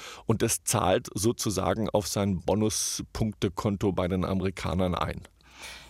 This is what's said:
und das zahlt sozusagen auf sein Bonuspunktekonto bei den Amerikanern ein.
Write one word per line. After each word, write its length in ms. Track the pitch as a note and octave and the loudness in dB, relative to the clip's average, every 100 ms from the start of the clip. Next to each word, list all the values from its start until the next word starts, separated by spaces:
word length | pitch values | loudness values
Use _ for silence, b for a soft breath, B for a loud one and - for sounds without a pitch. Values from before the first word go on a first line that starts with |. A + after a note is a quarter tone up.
| B B B | B B B
und 160 | A2 | 2
das 220 | A2+ - | 2 0
zahlt 440 | - A2 F2 G#2+ A#2+ | 0 2 4 2 0
sozusagen 760 | - G#2+ - A#2 F#2 F#2 G2+ G#2+ | -2 0 0 0 0 0 0 2
auf 180 | G#2 G2+ | 0 0
sein 320 | G#2 G2+ F2+ | 0 0 0
Bonuspunktekonto 1500 | - G2+ G#2+ - - - - - A2 - G#2 - G#2+ G2+ G2+ | 0 2 2 0 -4 -6 -6 -2 -2 0 -2 0 -2 0 0
bei 160 | F2+ F2+ | 2 0
den 180 | F#2 E2 | 0 0
Amerikanern 680 | F#2+ F#2+ - F2+ E2 F#2 E2+ | 0 -2 -2 -2 0 2 0
ein. 260 | - - - _ B B B B B | -2 -4 -12 _ B B B B B